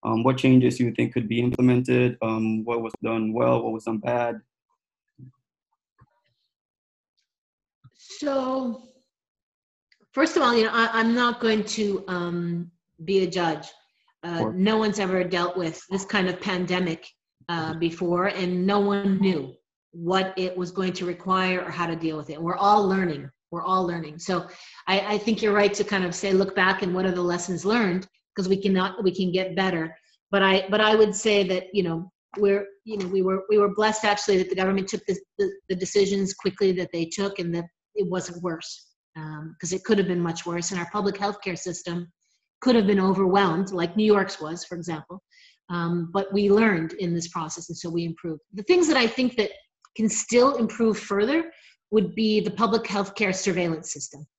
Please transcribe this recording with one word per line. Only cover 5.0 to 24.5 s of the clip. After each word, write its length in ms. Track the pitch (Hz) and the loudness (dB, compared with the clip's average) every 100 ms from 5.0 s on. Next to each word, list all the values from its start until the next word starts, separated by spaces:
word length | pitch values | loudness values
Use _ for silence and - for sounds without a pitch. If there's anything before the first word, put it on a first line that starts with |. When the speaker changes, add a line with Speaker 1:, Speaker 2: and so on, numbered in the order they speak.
| _ _ 131 _ _ _ _ _ _ _ _ _ _ _ _ _ _ _ _ _ _ _ _ _ _ _ _ _ - _ - - | _ _ -20 _ _ _ _ _ _ _ _ _ _ _ _ _ _ _ _ _ _ _ _ _ _ _ _ _ -20 _ -20 -8
Speaker 2:
So, 640 | 294 269 254 262 247 214 - _ _ _ _ _ _ _ _ _ _ _ _ | -4 -2 -2 -4 -4 -8 -14 _ _ _ _ _ _ _ _ _ _ _ _
first 240 | - 311 349 | 0 2 4
of 60 | |
all, 120 | 262 233 | 4 4
you 80 | |
know, 80 | 220 | 2
I, 180 | 233 226 | 2 2
I'm 200 | 226 233 | 2 2
not 260 | 240 240 233 | 4 2 2
going 240 | 226 214 202 | 0 0 0
to, 380 | - 208 190 - | -2 -2 -2 -4
um, 640 | 180 175 175 170 170 175 _ _ _ 165 | -4 -4 -4 -4 -4 -8 _ _ _ 0
be 180 | 190 | 0
a 40 | 180 | 2
judge. 400 | 180 170 151 - - _ _ _ _ | 0 0 -2 -8 -20 _ _ _ _
Uh, 160 | 170 170 | -8 -4
Speaker 1:
Sure. 140 | - | -2
Speaker 2:
no 240 | 185 196 220 | 2 2 2
one's 220 | 214 208 | 0 0
ever 240 | 190 185 | 0 0
dealt 320 | 175 175 175 185 | 0 0 -2 -2
with 280 | 165 165 - | -4 -6 -6
this 160 | 190 190 | -6 -2
kind 220 | 208 185 | 0 0
of 120 | 180 | -2
pandemic, 680 | 202 180 180 185 185 165 - _ _ _ - | -4 -2 0 0 -2 -4 -10 _ _ _ -8
uh, 240 | 170 160 160 | -6 -4 -2
before, 520 | 170 165 175 175 190 | -4 -2 -2 0 0
and 380 | 190 180 180 185 | -2 -2 0 2
no 140 | 208 | 2
one 400 | 202 202 202 190 | 2 2 2 2
knew 340 | 190 170 135 - _ _ _ | 2 0 -4 -14 _ _ _
what 420 | 170 170 185 185 - | -10 -2 0 0 -2
it 180 | 185 185 | -4 -4
was 160 | 175 | -6
going 220 | 190 185 | -2 -4
to 120 | 180 180 | -2 -6
require 560 | 175 185 185 185 185 | -6 -2 0 2 -2
or 100 | 160 | -4
how 160 | 160 165 | -6 -4
to 80 | 160 | -4
deal 220 | 160 156 | -4 -6
with 120 | 147 | -10
it. 120 | 151 | -8
We're 160 | 165 175 | -6 0
all 300 | 202 208 196 | 4 6 4
learning. 420 | 190 180 143 139 _ _ | 2 0 -4 -10 _ _
We're 120 | 170 | -8
all 220 | 190 185 175 | 0 0 0
learning. 340 | 170 151 156 | -4 -8 -12
So 280 | - 180 170 | -4 -4 -4